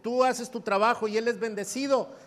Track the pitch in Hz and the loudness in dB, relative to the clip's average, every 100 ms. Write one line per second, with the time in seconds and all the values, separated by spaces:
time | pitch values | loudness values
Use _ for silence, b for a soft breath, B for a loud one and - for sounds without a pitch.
0 | 226 247 254 233 233 240 190 196 214 233 | -2 2 2 2 -6 -8 -2 2 4 2
1 | 220 214 226 208 226 208 196 254 277 269 | 0 0 0 -2 -4 -6 -6 -6 0 0
2 | 180 B | 0 B